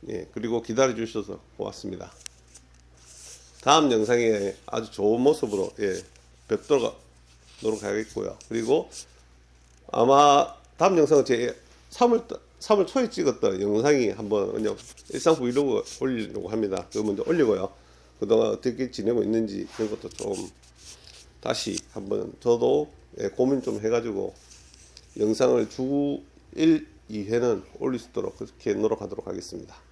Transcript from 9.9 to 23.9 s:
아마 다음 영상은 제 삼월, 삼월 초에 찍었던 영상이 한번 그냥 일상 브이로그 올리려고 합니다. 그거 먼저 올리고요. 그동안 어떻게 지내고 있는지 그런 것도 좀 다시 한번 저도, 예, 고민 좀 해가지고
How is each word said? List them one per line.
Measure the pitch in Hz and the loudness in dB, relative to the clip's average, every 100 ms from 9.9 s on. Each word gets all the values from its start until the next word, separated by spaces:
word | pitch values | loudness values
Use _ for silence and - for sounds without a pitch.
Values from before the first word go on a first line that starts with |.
아마 | - 120 139 147 143 135 - _ _ | 2 6 8 8 6 4 -4 _ _
다음 | 175 180 | 4 6
영상은 | 147 151 | 6 6
제 | 127 120 120 120 - - _ | 4 2 0 -6 -18 -20 _
삼월, | - 240 226 - - - _ | 2 4 4 -2 -14 -14 _
삼월 | - 208 190 | 0 2 4
초에 | 269 247 | 0 -2
찍었던 | - 156 113 107 95 | 0 0 2 0 0
영상이 | 101 104 135 143 113 | 0 2 4 4 2
한번 | 98 104 104 98 | -2 -2 -2 0
그냥 | 110 107 101 - - - | -2 -4 -4 -12 -20 -10
일상 | - 165 160 | -2 2 2
브이로그 | 123 123 143 110 - - | 2 0 0 0 -4 -6
올리려고 | 135 123 107 - 92 | -4 -4 -6 -8 -6
합니다. | 110 104 92 87 | -2 -2 -4 -6
그거 | - 107 | -4 -4
먼저 | 101 - | -2 -2
올리고요. | 170 127 98 95 - - - - _ | 2 4 2 -2 -10 -20 -20 -20 _
그동안 | 104 113 110 | 0 2 2
어떻게 | 104 131 117 127 | 0 -4 -4 -6
지내고 | - 104 120 | -4 -2 0
있는지 | 101 113 113 101 95 - | 0 0 -2 -6 -10 -6
그런 | 110 | -6
것도 | 107 - | -6 -12
좀 | - 107 95 95 - - _ - - - - - - | -10 -8 -6 -8 -16 -20 _ -20 -20 -20 -20 -20 -12
다시 | - - - 92 - | -6 -4 -4 -6 -8
한번 | - 98 104 107 - | -14 -6 -4 -4 -6
저도, | 120 120 123 139 147 - - - | 0 2 4 0 -2 -10 -20 -8
예, | 104 | -8
고민 | - 127 135 | 0 0 0
좀 | 127 107 | -2 -4
해가지고 | 107 | 0